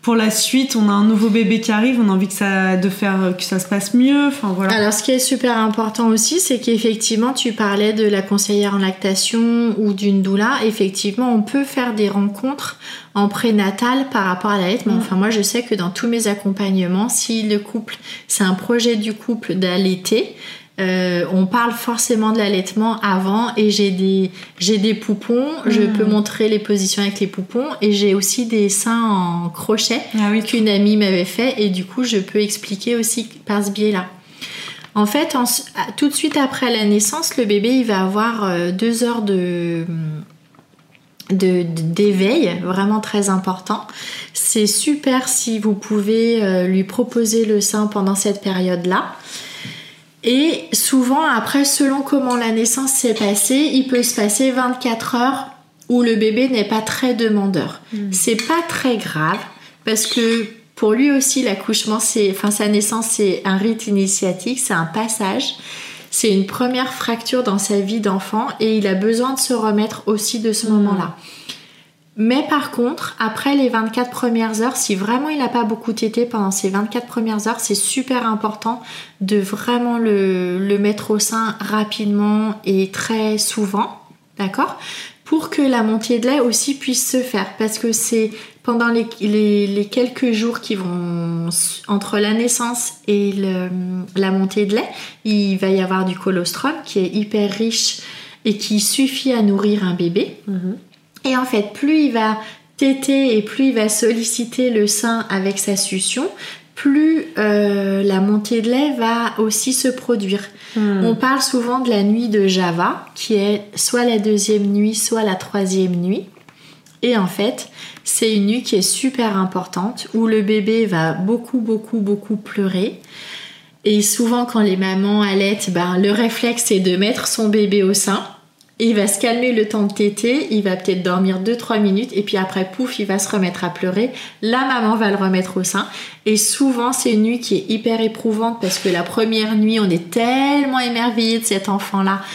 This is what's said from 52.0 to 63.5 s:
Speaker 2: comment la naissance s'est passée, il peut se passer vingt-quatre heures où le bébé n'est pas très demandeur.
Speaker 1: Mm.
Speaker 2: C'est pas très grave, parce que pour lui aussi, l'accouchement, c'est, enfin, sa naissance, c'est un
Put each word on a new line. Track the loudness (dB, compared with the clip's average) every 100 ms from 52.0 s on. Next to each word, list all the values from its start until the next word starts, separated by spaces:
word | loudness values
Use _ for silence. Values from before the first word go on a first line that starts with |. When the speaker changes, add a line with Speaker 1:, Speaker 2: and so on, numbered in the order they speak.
Speaker 2:
comment | 0 0 2 0
la | 0
naissance | 0 0 0 0
s'est | 0 0
passée, | 2 2 0 2 2 4
il | 2 2
peut | 0
se | 0 0
passer | 0 2 2
vingt-quatre | 2 -2 -2 -4 -4 -4 0
heures | 0 -2 -8 -16 _ _ -2
où | 2
le | 2 2
bébé | 2 2 2
n'est | 2
pas | 0 -2
très | -2 -2 0
demandeur. | 2 2 2 2 0 -2 -8 -10
Speaker 1:
Mm. | -8 -4
Speaker 2:
C'est | -2 0 0
pas | 0 0 0
très | -2 0 -2
grave, | -2 -2 -2 -2 -6 -18 -20 -10
parce | -2 -2 0
que | 0 2 0 -2 -10 -20 -2
pour | 2
lui | 4 4
aussi, | 4 2 0
l'accouchement, | 0 -2 -2 -2 0 0
c'est, | 0 2 2
enfin, | 2 -2
sa | 0 2
naissance, | 2 0 -2 -4
c'est | 0 2 2
un | 0